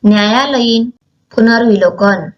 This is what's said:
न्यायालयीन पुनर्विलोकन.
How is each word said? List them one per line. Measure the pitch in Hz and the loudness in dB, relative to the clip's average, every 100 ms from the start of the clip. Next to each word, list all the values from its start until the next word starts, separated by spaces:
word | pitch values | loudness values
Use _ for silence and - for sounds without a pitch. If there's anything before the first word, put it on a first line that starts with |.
न्यायालयीन | 214 208 208 233 285 269 240 226 233 - _ _ _ - | 2 2 2 0 -2 -2 -2 -2 -4 -8 _ _ _ 0
पुनर्विलोकन. | 226 233 233 202 185 175 202 190 160 | 2 2 2 2 0 0 -2 -2 -6